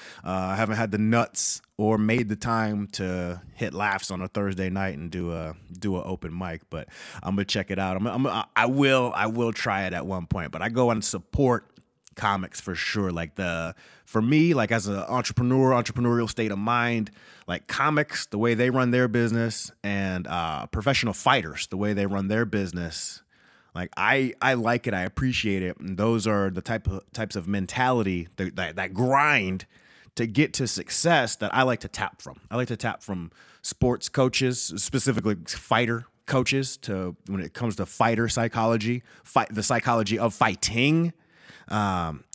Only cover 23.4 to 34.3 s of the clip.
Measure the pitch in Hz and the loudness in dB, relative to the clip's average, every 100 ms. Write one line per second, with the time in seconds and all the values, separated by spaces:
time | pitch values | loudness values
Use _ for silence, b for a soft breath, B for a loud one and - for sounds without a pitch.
23.4 | b b b 85 90 - 101 135 131 - | b b b -10 -8 0 2 4 2 0
24.4 | 131 127 113 120 120 95 92 - 131 120 | 2 2 2 0 0 -2 -2 -2 0 0
25.4 | 110 98 92 - 87 92 110 117 104 104 | 0 -2 -2 -6 -8 0 2 2 2 2
26.4 | 98 92 - 110 - 95 - - 110 101 | 0 -2 -4 -4 -4 -6 -8 -8 -6 -6
27.4 | 85 101 90 - 127 123 98 90 85 - | -4 -2 -2 0 2 2 2 -2 -4 -6
28.4 | 92 - 85 85 95 92 127 135 147 139 | -6 -4 -6 -6 -6 0 2 4 4 4
29.4 | 95 92 - b b b b - 117 107 | 2 -2 -8 b b b b -4 0 2
30.4 | 156 - 123 - - - 170 160 117 - | 2 0 -2 -4 -4 0 4 4 4 -2
31.4 | 104 127 127 117 - - 98 - - - | 0 2 2 2 -4 -6 -6 -6 -16 -18
32.4 | - 120 123 117 117 - - 90 82 b | -6 -4 -2 -4 -4 -6 -6 -8 -8 b
33.4 | b b - - 127 120 - - 127 | b b -8 0 2 2 0 2 2